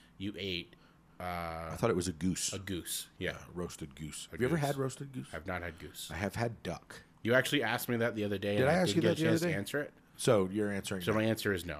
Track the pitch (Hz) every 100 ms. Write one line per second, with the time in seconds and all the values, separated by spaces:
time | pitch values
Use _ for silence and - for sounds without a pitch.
0 | - - 98 87 98 87 82 - - -
1 | _ - 90 87 85 82 82 80 113 90
2 | 87 78 90 82 - 98 95 90 - -
3 | - - 87 - - 82 85 - 78 71
4 | 78 - - 82 127 160 139 139 135 -
5 | 135 127 135 80 80 90 87 82 76 -
6 | - 80 98 113 120 104 92 76 - -
7 | - - 104 123 131 147 110 120 - 120
8 | 117 110 104 98 101 101 131 175 175 101
9 | - 104 160 - 175 98 98 147 143 -
10 | - - - 110 92 101 104 98 - 98
11 | 90 107 110 110 104 92 85